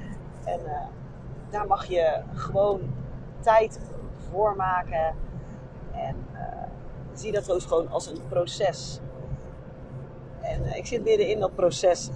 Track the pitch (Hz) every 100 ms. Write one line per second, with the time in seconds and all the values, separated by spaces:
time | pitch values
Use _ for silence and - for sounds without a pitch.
0 | 170 190 - - - 175 165 151 - -
1 | - - - - - 403 415 196 - 175
2 | 160 143 - - - 196 208 196 - -
3 | - - - - - 220 220 - - -
4 | - - - 175 214 196 185 180 175 170
5 | 165 160 - - - - - - - 679
6 | - - - - - - - - - -
7 | - - 214 202 190 180 - 165 147 156
8 | 180 156 - 180 175 - 196 156 - -
9 | - - - - - - - - - -
10 | - - - - - - - - 185 233
11 | 208 214 185 214 190 - 180 - 185 165
12 | 135